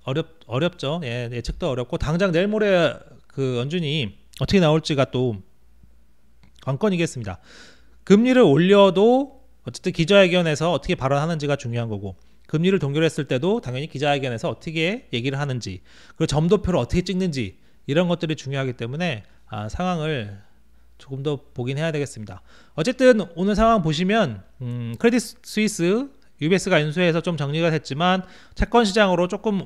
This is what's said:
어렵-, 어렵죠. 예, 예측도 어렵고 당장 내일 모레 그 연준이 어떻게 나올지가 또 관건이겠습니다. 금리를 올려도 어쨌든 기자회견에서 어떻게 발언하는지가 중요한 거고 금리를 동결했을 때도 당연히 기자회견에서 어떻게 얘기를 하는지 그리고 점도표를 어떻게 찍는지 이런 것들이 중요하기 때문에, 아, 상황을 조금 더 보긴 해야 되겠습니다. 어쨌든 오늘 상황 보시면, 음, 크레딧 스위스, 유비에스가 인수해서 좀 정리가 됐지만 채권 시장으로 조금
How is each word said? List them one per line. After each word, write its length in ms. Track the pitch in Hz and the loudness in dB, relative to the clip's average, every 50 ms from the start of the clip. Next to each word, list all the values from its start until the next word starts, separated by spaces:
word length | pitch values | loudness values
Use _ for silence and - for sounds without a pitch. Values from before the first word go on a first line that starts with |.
| - | -8
어렵-, 340 | 131 131 - - - - - - | -6 -4 -4 -6 -6 -10 -20 -12
어렵죠. 540 | - 110 131 165 175 170 - 143 135 160 180 160 | -6 -4 -2 -2 -2 -4 -4 -6 -6 -4 -4 -6
예, 260 | 120 117 123 120 113 123 | -6 -6 -6 -6 -6 -6
예측도 360 | 120 120 - - - 190 156 | -8 -6 -6 -6 -4 -4 -4
어렵고 280 | 127 127 120 - - - | -2 -4 -4 -6 -4 -4
당장 320 | - 131 160 170 202 190 | -2 -2 0 0 2 2
내일 160 | 175 240 196 | 2 2 0
모레 480 | 208 214 214 214 202 190 175 165 131 - - - - - - - | 0 0 0 2 4 4 4 2 2 0 -4 -12 -20 -20 -20 -20
그 300 | - - 139 135 131 123 | -14 -6 -4 -4 -2 -2
연준이 600 | 120 123 143 165 185 165 139 151 160 123 98 - - - - - - | -2 -4 -2 -4 -4 -2 -2 -2 -2 -2 -4 -6 -12 -20 -16 -10 -6
어떻게 200 | 165 - - 196 | -2 2 4 4
나올지가 460 | 170 151 156 160 - - 156 131 131 | 6 6 4 2 2 0 0 0 0
또 360 | - - 127 127 123 107 95 - - - - - - - - - - - - - - - - - - - - - - - - - | 0 0 0 0 0 -2 -6 -10 -18 -20 -20 -20 -20 -20 -20 -20 -20 -20 -20 -20 -20 -20 -20 -20 -20 -20 -20 -20 -20 -20 -12 -6
관건이겠습니다. 760 | 131 139 - 220 214 185 170 165 - - 123 110 98 90 - - - - - - - - - - - - - - | -6 -4 -2 0 0 0 0 -2 -2 -4 -8 -10 -10 -12 -14 -16 -20 -20 -20 -20 -20 -20 -20 -20 -20 -20 -6 2
금리를 360 | - 190 208 233 254 254 254 | 4 6 6 6 6 6 6
올려도 1040 | 233 156 139 151 175 185 202 202 196 190 165 185 208 233 247 262 285 277 - - - - - - - | 6 6 6 6 6 6 6 8 6 6 6 4 4 4 4 2 0 -2 -8 -18 -20 -20 -20 -18 -16
어쨌든 260 | 127 123 - - 185 180 | -14 -12 -8 -6 -6 -2
기자회견에서 800 | - 165 156 202 202 190 175 170 180 175 160 151 139 156 175 165 | -2 2 4 6 6 6 6 4 2 0 0 0 0 0 0 -2
어떻게 220 | 135 - - 175 | -2 -2 -2 -4
발언하는지가 640 | - 127 131 143 143 151 170 170 151 147 143 143 | -2 0 0 0 0 0 -2 -4 -4 -2 -2 -4
중요한 340 | - - 120 117 120 117 113 | -4 -4 -6 -6 -4 -4 -4
거고 260 | 104 98 101 98 90 - - - - - - | -6 -8 -8 -10 -12 -14 -20 -20 -20 -20 -12
금리를 320 | - - 156 170 190 196 185 | -4 -2 0 2 2 2 2
동결했을 480 | 151 139 139 156 165 156 - - 139 - | 0 0 0 0 0 0 0 -2 -4 -2
때도 320 | 139 127 147 185 220 240 | -2 -2 0 -2 -2 -2
당연히 260 | - 127 123 127 151 | -4 -6 -8 -8 -8
기자회견에서 640 | - - 131 147 147 143 139 135 127 117 110 - 156 | -8 -6 -2 0 0 0 0 -2 -4 -6 -4 -6 -6
어떻게 600 | 110 - - 175 156 165 160 175 214 254 - - 127 | -8 -8 -8 -8 -4 -2 -2 -2 -2 -4 -8 -6 -6
얘기를 260 | 117 117 139 135 139 | -4 -4 -4 -4 -4
하는지 440 | 147 139 127 120 - 98 92 90 - - - - - - - | -4 -4 -4 -6 -6 -8 -12 -12 -14 -20 -20 -20 -20 -14 -6
그리고 80 | - 160 | -4 -2
점도표를 540 | - 135 151 160 175 208 196 208 185 175 139 | 0 0 2 2 4 2 2 2 0 0 0
어떻게 220 | 117 - - 180 180 | 0 0 -2 -2 -2
찍는지 560 | 185 190 180 190 180 143 131 107 92 - - - - - - - | -2 -2 -2 -2 -2 -2 -4 -6 -6 -8 -14 -20 -20 -20 -14 -6
이런 220 | - 139 165 185 170 | -2 0 0 0 0
것들이 260 | 175 165 170 156 156 | -2 -2 -2 -4 -6
중요하기 380 | - - 131 139 139 135 127 120 | -6 -6 -8 -6 -4 -4 -4 -6
때문에, 500 | - 117 117 135 156 180 170 127 107 - - - - - | -6 -8 -8 -6 -4 -4 -4 -6 -6 -10 -16 -20 -20 -18
아, 220 | - 107 104 104 107 | -12 -10 -10 -8 -8
상황을 720 | - - 180 185 180 160 151 156 156 127 104 101 101 101 - - - _ _ _ - - - - - | -6 -6 -4 -4 -4 -4 -4 -4 -4 -6 -6 -8 -12 -16 -20 -20 -20 _ _ _ -20 -20 -20 -20 -20
조금 260 | - - 135 135 135 135 | -20 -16 -14 -10 -6 -4
더 180 | 156 147 127 - - - | -4 -4 -6 -8 -12 -10
보긴 220 | 131 120 127 139 | -8 -6 -6 -4
해야 160 | 143 160 165 156 | -4 -4 -4 -2
되겠습니다. 480 | 147 143 - - 113 107 101 - - - - - - - _ - | -4 -4 -6 -8 -12 -14 -14 -14 -18 -20 -20 -20 -20 -20 _ -6
어쨌든 460 | - 165 247 254 - 262 254 247 220 180 - - | -4 -2 -2 0 4 6 6 6 6 4 -4 -4
오늘 200 | 160 185 202 208 | -4 -2 0 2
상황 280 | 190 226 226 226 214 156 | 2 4 4 4 4 2
보시면, 600 | 160 151 147 185 185 214 226 196 139 107 95 - - - - 127 | 0 0 0 0 0 2 2 2 0 -2 -8 -12 -18 -16 -12 -10
음, 320 | 120 120 120 117 117 117 - | -10 -8 -8 -8 -8 -4 0
크레딧 220 | - 233 233 240 - - - - - | 2 2 2 2 -2 -2 -12 -18 -14
스위스, 640 | - - 214 214 214 214 - 170 175 202 240 277 269 - - - - - - | -8 -2 -2 -2 -2 0 0 0 2 2 0 -2 -4 -10 -20 -20 -20 -10 -4
유비에스가 380 | 143 160 190 175 - 196 185 151 | -2 0 0 0 2 2 2 2
인수해서 400 | 151 156 147 180 180 170 160 170 | 2 0 0 0 2 2 2 0
좀 160 | 156 180 170 | 0 -2 -2
정리가 340 | 147 147 139 147 160 170 165 | -2 -2 -2 -2 0 0 0
됐지만 540 | 160 151 - - 135 147 175 180 185 190 180 - - - - - - | 0 -2 -4 -6 -4 -2 0 0 0 0 -2 -8 -14 -20 -20 -10 -4
채권 300 | - 196 180 - 240 233 | -4 -2 2 4 4 4
시장으로 420 | 196 185 220 208 190 180 170 180 175 | 4 4 4 4 4 4 2 0 0
조금 360 | 214 202 - 220 202 185 - | -2 -4 -4 -2 -2 -4 -4